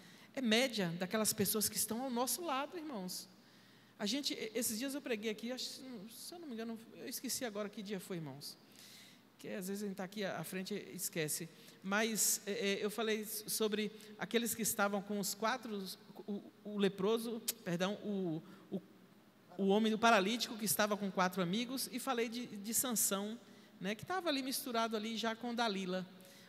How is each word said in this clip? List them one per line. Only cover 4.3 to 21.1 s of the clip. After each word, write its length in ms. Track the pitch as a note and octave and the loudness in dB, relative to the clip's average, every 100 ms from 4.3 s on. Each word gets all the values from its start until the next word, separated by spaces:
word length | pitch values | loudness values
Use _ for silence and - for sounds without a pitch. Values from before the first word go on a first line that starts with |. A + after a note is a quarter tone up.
e-, 180 | D4+ A3+ | -4 -2
esses 240 | A#3+ A#3+ G#3+ | -2 0 -2
dias 160 | C#4 | -4
eu 80 | C#4 | -4
preguei 300 | C#4+ G#3+ A3 | -2 -2 -2
aqui, 180 | G#3 A#3 | -4 -4
acho, 260 | A#3+ - - C4 A#3 G#3+ | -6 -6 -8 -12 -12 -12
se 240 | - - | -12 -12
eu 60 | F4 | -12
não 80 | D#4+ | -8
me 80 | A3 | -6
engano, 220 | A#3 A3+ A3+ E3+ | -6 -8 -10 -12
eu 100 | - | -8
esqueci 380 | - B3 - B3 | -6 -4 -2 -2
agora 240 | G3+ G#3 | -4 -6
que 120 | G#3+ | -6
dia 200 | G3+ G3 | -6 -6
foi, 160 | - F3+ | -4 -6
irmãos. 400 | D3+ C3+ - - - - - - - - - - | -6 -8 -12 -14 -20 -20 -20 -20 -20 -20 -20 -14
Que 80 | - | -8
às 180 | G#3+ F#3 | -6 -4
vezes 160 | G3+ | -4
a 40 | G#3 | -4
gente 80 | F#3 | -4
tá 80 | |
aqui 220 | F#3 G#3 F#3+ | -6 -4 -4
à 180 | A#2+ | -4
frente 300 | E3 F#3 F#3 | -4 -6 -4
e 220 | G3+ - F3+ | -6 -6 -6
esquece. 520 | - E3+ D3+ - E3+ - - - | -4 0 0 -2 -6 -12 -20 -10
Mas, 580 | F#3+ G3+ A3+ G#3+ - - G3+ | 0 2 2 4 4 2 0
é, 40 | |
é, 340 | F3+ G3 G3 G#3 | 0 2 2 0
eu 40 | |
falei 360 | G#3 A3 A3 G#3+ | 0 0 0 -2
sobre 680 | - - - A3 G#3 G#3 - - - | -6 -4 2 2 2 0 -4 -14 -8
aqueles 380 | - A3+ A#3 - | 0 2 2 0
que 80 | |
estavam 380 | A3 - G3+ G3+ | 0 4 4 4
com 160 | G3 G#3 | 0 -2
os 160 | G3 - | -2 0
quatro, 480 | A3 B3+ B3 G3+ F#3+ - - - - | 0 0 -4 -6 -6 -10 -14 -12 -6
o, 160 | G3+ - - | -6 -6 -14
o 140 | G#3 G#3 | -6 2
leproso, 640 | G3 G3 F#3+ A3+ A#3 A3+ - - | 4 4 2 2 0 -4 -4 -6
perdão, 300 | F#3 E3+ F#3 G#3 | -2 0 0 0
o, 380 | G#3+ G3 F3+ D#3+ - - - | -2 0 0 -2 -6 -16 -8
o, 100 | F#3+ - - - - - - - - | -8 -8 -18 -20 -20 -20 -20 -14 2
o 100 | G3 | 6
homem, 260 | G3+ A3 | 6 6
o 60 | G#3+ | 6
paralítico 580 | A#3 A3 F#3+ A#3 - A3 | 8 8 8 2 -2 -2
que 80 | G#3+ | 0
estava 320 | - G#3 G3+ | 4 4 4
com 140 | G3+ | 0